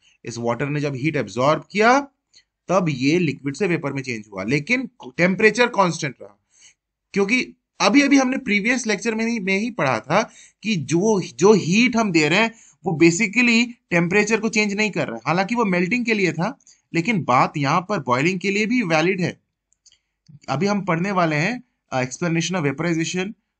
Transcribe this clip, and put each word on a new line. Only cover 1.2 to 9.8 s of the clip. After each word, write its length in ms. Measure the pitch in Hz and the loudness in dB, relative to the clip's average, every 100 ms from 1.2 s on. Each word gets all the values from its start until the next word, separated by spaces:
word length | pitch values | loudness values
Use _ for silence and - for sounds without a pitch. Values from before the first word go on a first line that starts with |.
| 107 98 135 160 - | -4 0 0 0 -2
किया, 280 | 196 220 269 285 _ _ _ _ _ - | 0 4 4 0 _ _ _ _ _ -2
तब 180 | 180 175 | 0 0
ये 300 | 131 135 170 | 0 2 2
लिक्विड 360 | 170 165 135 143 | 2 -2 -6 -2
से 120 | 202 | -2
वेपर 260 | 165 139 | -2 -4
में 100 | 139 | -6
चेंज 220 | 127 113 107 | -6 -8 -10
हुआ, 100 | 98 | -8
लेकिन 460 | 95 147 147 254 254 - 123 - | -2 -2 -2 -4 -4 -12 -12 -2
टेम्परेचर 500 | 175 185 214 214 240 | 0 0 -4 -2 -2
कांस्टेंट 480 | 240 185 165 151 120 | 0 -2 -2 -8 -10
रहा। 180 | 101 101 _ _ _ _ _ _ _ | -20 _ _ _ _ _ _ _ _
क्योंकि 420 | 196 196 254 - - _ - | -2 0 0 -4 -10 _ -2
अभी 220 | 185 247 | 2 4
अभी 160 | 285 277 | 6 4
हमने 200 | 262 269 | 2 -2
प्रीवियस 500 | 262 208 208 262 220 | -2 -2 0 -2 -2
लेक्चर 280 | 208 226 220 | -4 -4 -4
में 120 | 226 | -4
ही, 120 | 233 | -4
में 180 | 185 190 | -2 -2
ही 140 | 233 | -2
पढ़ा 280 | - | -2